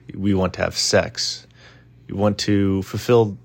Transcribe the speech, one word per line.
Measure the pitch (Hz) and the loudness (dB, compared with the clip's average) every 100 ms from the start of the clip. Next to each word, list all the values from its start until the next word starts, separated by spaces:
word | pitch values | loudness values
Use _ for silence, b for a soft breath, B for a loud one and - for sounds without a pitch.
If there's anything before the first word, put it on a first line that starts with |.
| - | -16
We | - 98 | -4 0
want | 95 92 | 2 0
to | 98 | -2
have | 87 - | -4 -2
sex. | - 101 82 - - - - B B B B B - | 0 2 0 -4 -8 -8 -14 B B B B B -10
We | |
want | 98 104 98 | -2 0 0
to | - 101 98 95 | 0 2 2 0
fulfill, | 95 113 - 117 107 98 | -4 -4 4 4 4 -2